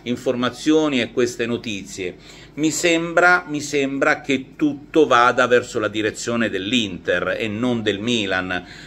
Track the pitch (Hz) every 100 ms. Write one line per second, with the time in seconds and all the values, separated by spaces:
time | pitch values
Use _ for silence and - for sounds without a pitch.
0 | 117 120 135 120 123 120 151 156 151 131
1 | 110 - 120 - 117 117 117 98 98 -
2 | 90 - - - - - 156 151 175 165
3 | 170 170 175 180 151 147 - 147 135 139
4 | 151 143 - 131 - - 151 139 - 160
5 | 135 120 123 123 123 120 - 120 104 107
6 | 107 - 117 117 107 95 98 123 101 87
7 | - 90 90 - 113 104 123 117 107 98
8 | 113 117 98 92 92 90 - -